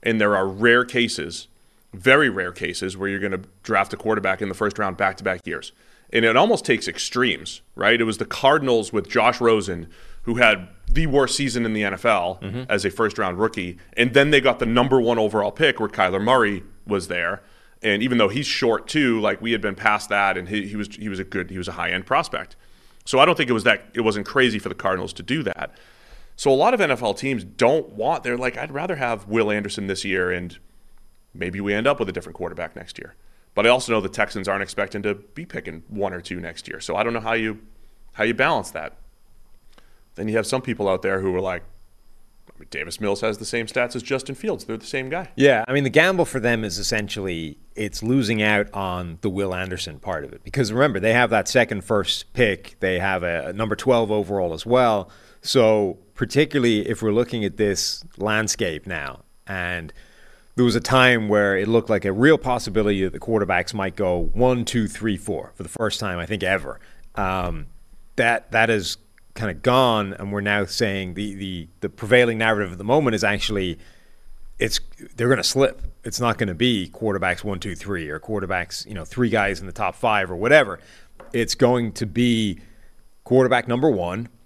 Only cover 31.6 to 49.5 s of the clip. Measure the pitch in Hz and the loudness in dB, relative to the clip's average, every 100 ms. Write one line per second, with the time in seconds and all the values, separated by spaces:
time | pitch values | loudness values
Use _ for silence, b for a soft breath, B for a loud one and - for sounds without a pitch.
31.6 | 101 104 120 143 104 87 85 85 87 85 | -2 0 2 0 -2 -4 -10 -10 -10 -8
32.6 | 82 - - - - - - - _ - | -10 -12 -16 -16 -18 -20 -20 -20 _ 2
33.6 | 110 127 123 113 95 - 107 107 95 98 | 4 4 4 0 0 -2 -2 -2 -2 -2
34.6 | 98 - 101 104 104 101 - - 170 - | -2 -4 -4 -2 -4 -4 -8 -16 -12 -10
35.6 | - 80 - 107 98 90 85 90 85 82 | -10 -14 -12 -6 -6 -6 -10 -10 -10 -12
36.6 | - - - 90 113 117 110 117 110 107 | -14 -12 -6 -2 -2 -2 -2 -2 -2 -6
37.6 | - - - - - - 110 113 135 147 | -14 -20 -20 -20 -20 -4 -2 2 2 0
38.6 | 92 - 78 - - _ - - - - | -4 -10 -12 -14 -20 _ -20 -20 -20 -20
39.6 | - b b b b - 107 110 104 131 | -20 b b b b -8 -2 -2 0 -4
40.6 | 127 113 101 95 95 95 95 90 95 90 | -4 -2 0 0 0 0 0 -2 -2 -6
41.6 | - - - - - - - _ - - | -10 -20 -20 -20 -20 -20 -20 _ -20 -20
42.6 | - 71 78 - 104 101 110 104 110 120 | -12 -8 -8 -4 -2 0 -2 -4 -4 -4
43.6 | 110 - 120 123 117 131 - 135 214 160 | -4 -2 -2 -4 -4 -6 -6 -8 -6 -6
44.6 | - 113 - 139 131 165 - - 139 117 | -6 -10 -6 -8 -6 -8 -8 4 6 6
45.6 | 113 139 135 127 170 190 156 135 117 117 | 2 0 2 4 4 4 0 0 0 0
46.6 | 110 87 95 110 104 - 95 85 80 73 | -2 -6 -4 -4 -4 -6 -4 -4 -6 -10
47.6 | - - 107 - 110 135 107 110 107 104 | -18 -8 -8 -6 0 2 2 2 2 2
48.6 | 104 101 95 90 87 82 104 92 98 | 0 -4 -4 -4 -6 -6 -4 -2 -2